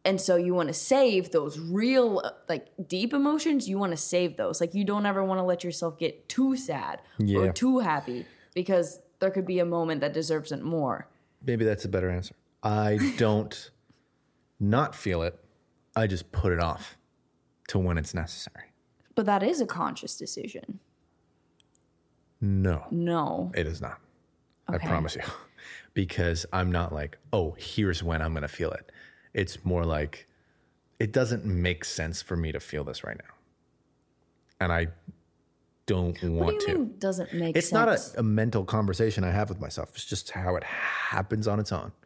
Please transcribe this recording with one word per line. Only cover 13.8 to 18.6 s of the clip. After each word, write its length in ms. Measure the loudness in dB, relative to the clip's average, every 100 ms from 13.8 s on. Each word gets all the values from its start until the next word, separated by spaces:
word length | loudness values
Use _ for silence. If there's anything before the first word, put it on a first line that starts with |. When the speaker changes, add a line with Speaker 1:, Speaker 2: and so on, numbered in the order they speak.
| _ _ _ _ _ _ _ _
Speaker 2:
not 360 | 2 4 2
feel 280 | -2 -2 0
it. 160 | 0 -4 -18 _ _ _ _
I 120 | 0 2
just 260 | 0 -2
put 200 | 0 2
it 80 | 2
off 360 | 0 -2 -10 -18 _ _ _ _ _ _ -4
to 100 | 0
when 200 | 2 0
it's 160 | -2
necessary. 580 | -6 -6 -10 -14 -16